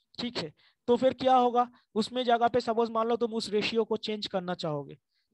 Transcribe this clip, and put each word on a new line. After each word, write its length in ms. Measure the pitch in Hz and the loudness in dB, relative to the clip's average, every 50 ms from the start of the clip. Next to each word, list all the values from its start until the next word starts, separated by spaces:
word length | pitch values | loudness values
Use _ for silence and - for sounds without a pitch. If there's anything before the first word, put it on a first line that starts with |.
| _ _ _ - | _ _ _ -10
ठीक 180 | 240 240 240 | -10 -8 -8
है, 160 | - - 151 - _ _ _ _ _ - | -8 -10 -10 -12 _ _ _ _ _ 0
तो 80 | - 240 | 0 2
फिर 180 | 240 262 262 247 | 4 4 2 2
क्या 220 | - 262 262 254 | 2 2 4 4
होगा, 340 | 254 247 247 226 240 247 247 - _ _ _ - | 6 4 4 2 2 0 0 -4 _ _ _ -4
उसमें 280 | 208 214 - 240 247 254 | -4 -4 -2 -4 -4 0
जगह 240 | 233 233 233 233 | 2 2 4 4
पे 120 | 233 233 247 | 2 2 0
सपोज 320 | 240 233 226 220 233 226 | -2 0 0 0 0 0
मान 160 | 226 226 226 | 0 -2 0
लो 80 | 233 240 | 0 0
तुम 180 | 233 240 220 220 | 0 -2 -2 -4
उस 160 | 226 214 196 | -4 -6 -2
रेशियो 340 | 190 214 202 - 226 226 214 | -2 -2 -2 0 0 0 0
को 140 | 214 220 | 0 -2
चेंज 300 | 208 - - 214 214 202 | -4 -4 -6 -6 -6 -6
करना 260 | - - 190 180 175 180 | -6 -6 -4 -4 -4 -6
चाहोगे, 440 | - - 160 151 143 139 147 151 - _ _ _ _ _ _ | -4 -4 -4 -4 -4 -6 -10 -16 -20 _ _ _ _ _ _